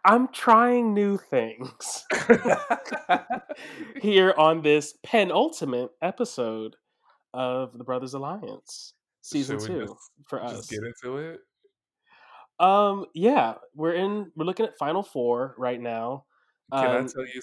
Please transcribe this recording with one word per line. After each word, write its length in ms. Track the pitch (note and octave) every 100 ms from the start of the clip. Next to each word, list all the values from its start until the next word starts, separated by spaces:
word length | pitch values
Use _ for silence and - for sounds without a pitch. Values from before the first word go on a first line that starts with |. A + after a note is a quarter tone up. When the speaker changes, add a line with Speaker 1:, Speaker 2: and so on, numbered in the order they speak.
| F#3+
Speaker 1:
I'm 240 | A#3 B3+
trying 640 | - - A3+ A#3+ B3 A3+
new 240 | G#3 G3+ G3
things 880 | - C3+ A2+ A2+ B2+ - - - - - - A#3 - - - A3+ -
Speaker 2:
<laughs> 1120 | G#3 - F3+ - B3 - D4 - - D#4 C#4
Speaker 1:
here 320 | G#3 G3 F#3 F#3
on 240 | D#3 E3
this 320 | D3+ D3+ C#3+ -
penultimate 840 | - A#3 F#3 E3 D#4 - C#3+ B2 B2 _
episode 760 | F3 - A#3 - A#2 A2 A2 - _ _ _ _ _
of 440 | B2 B2+ B2+ B2+ A#2+
the 60 |
Brothers 300 | B2 B2+ B2+
Alliance, 800 | C3+ C#3 G3+ - G#2 - - - _ _ _
season 380 | - D3 C3 G#2
Speaker 2:
Should 100 | G#2+
we 60 | E3+
Speaker 1:
two 60 | G#2
Speaker 2:
just, 240 | - - _ _
Speaker 1:
for 120 | C3
Speaker 2:
just 160 | A#2 A2
Speaker 1:
us. 120 | A2
Speaker 2:
get 120 | G#2+
into 340 | A2+ - B2 C3+
it? 220 | D#3+ E3 _ _ _ _ _ _ _ _ _ - - -
Speaker 1:
Um, 480 | F3+ G3+ G3+ G3 F#3 D#3+
yeah, 400 | G#3 C#4 A#2 A2 -
we're 220 | C#3+ D#3+ F3
in, 360 | G3 G#3 F#3 D#3
we're 100 | E3
looking 220 | F#3 -
at 100 | -
Final 240 | D3 F3+
Four 540 | G3 C3+ A#2+ A#2+ C3+ C3
right 240 | B2+ B2
now. 440 | A#2+ A2+ A#2 C#3+ - _ _ _ _
Speaker 2:
Can 140 | C3+ C3
I 120 | B2+
Speaker 1:
Um, 100 | C3
Speaker 2:
tell 160 | C#3 C3
you 160 | B2+